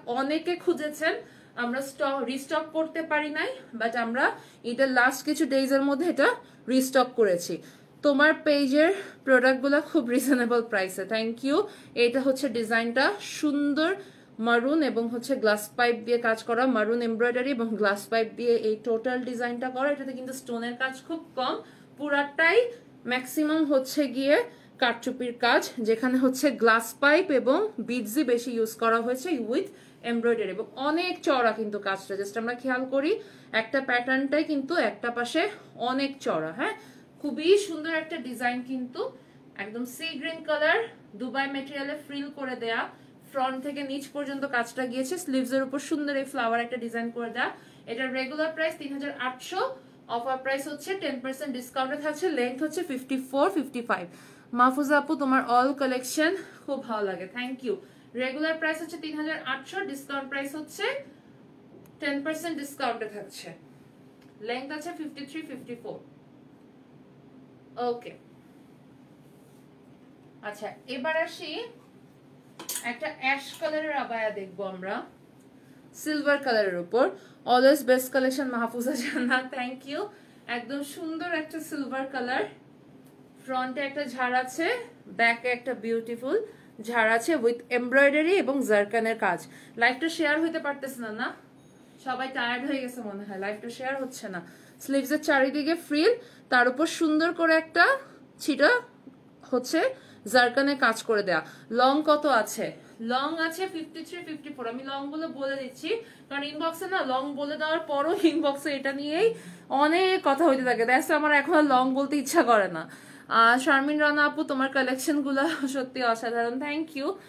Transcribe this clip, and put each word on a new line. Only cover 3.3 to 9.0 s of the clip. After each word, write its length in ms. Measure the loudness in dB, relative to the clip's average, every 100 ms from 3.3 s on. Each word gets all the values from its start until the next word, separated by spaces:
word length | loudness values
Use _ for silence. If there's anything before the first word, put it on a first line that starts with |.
| -2 -4 -4 -12 -4
but 200 | -2 -2
আমরা 380 | -2 2 0 0 -10 -12
ঈদের 280 | -8 0 2
last 340 | 4 4 2 -2
কিছু 200 | 0 2
days 280 | 2 4
এর 80 | 2
মধ্যে 280 | 2 2 0
এটা 260 | 4 2 2 -6 -14 0
restock 380 | 2 4 2 2 4
করেছি। 420 | 2 2 -2 -8 -10 -20 -20 -2
তোমার 320 | 2 6 6 4
পেজের 500 | 2 2 4 6 4 4